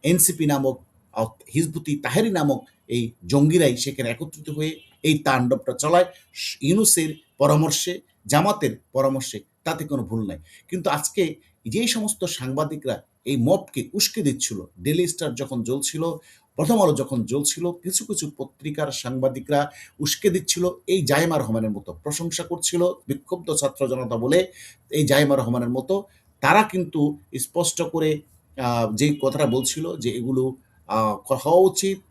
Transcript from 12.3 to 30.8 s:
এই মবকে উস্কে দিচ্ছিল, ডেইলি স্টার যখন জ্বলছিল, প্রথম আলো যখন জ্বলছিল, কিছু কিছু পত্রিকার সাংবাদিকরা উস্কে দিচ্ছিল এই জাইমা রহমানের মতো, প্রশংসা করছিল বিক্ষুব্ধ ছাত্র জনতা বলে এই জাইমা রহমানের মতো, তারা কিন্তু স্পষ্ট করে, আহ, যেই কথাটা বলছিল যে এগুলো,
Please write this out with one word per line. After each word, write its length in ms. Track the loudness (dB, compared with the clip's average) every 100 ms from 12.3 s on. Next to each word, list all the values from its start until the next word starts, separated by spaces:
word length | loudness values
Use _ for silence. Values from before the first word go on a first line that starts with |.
| -6 -4 -2 -4 -4 -6 -6 _ _ -4
এই 120 | 0
মবকে 520 | 4 2 0 -8 -6
উস্কে 280 | -2 -2 0
দিচ্ছিল, 380 | -2 -2 -6 -6 -12 -8
ডেইলি 260 | -2 0 0
স্টার 280 | -2 -8 -6
যখন 280 | -6 -6
জ্বলছিল, 400 | -4 -4 -4 -4 -6 -6 _ _ _ -2
প্রথম 260 | 2 4
আলো 120 | 4
যখন 300 | 2 0 -2
জ্বলছিল, 480 | -2 -2 -2 -2 -4
কিছু 340 | -4 -4 -4 -4
কিছু 260 | -6 -6 -10
পত্রিকার 500 | -14 _ -10 -6 -6
সাংবাদিকরা 800 | -6 -6 -2 -2 -2 -2 0 0 -6 -20 -8
উস্কে 300 | -4 0 0
দিচ্ছিল 400 | 0 -2 0 -2 -2 -2
এই 180 | 0 2
জাইমা 320 | 2 4 0
রহমানের 340 | 0 -2 -2
মতো, 220 | -6 -10 -10
প্রশংসা 400 | -8 -6 -6 -6
করছিল 380 | -8 -4 -2 2 0 0 -8
বিক্ষুব্ধ 400 | -8 -6 -8 -4
ছাত্র 340 | -2 -2 -2 -4
জনতা 300 | -2 -4 -2
বলে 220 | 2 2 2 -8 -20 -20 _
এই 140 | 0 4
জাইমা 300 | 4 6 2
রহমানের 340 | 2 0 0
মতো, 340 | -4 -2 -4 -4 _ _ _
তারা 220 | 4 4
কিন্তু 540 | 4 -2 -4 0 0 -2 _ -10
স্পষ্ট 420 | -4 -2 -2 -2
করে, 400 | -4 0 0 -2 _ _ _ -4
আহ, 380 | 0 0 0 2
যেই 240 | 2 2
কথাটা 240 | 0 2 0
বলছিল 500 | 2 -2 -4 -6 -4
যে 120 | -6
এগুলো, 340 | -4 -2 -2 -2 -6 _ _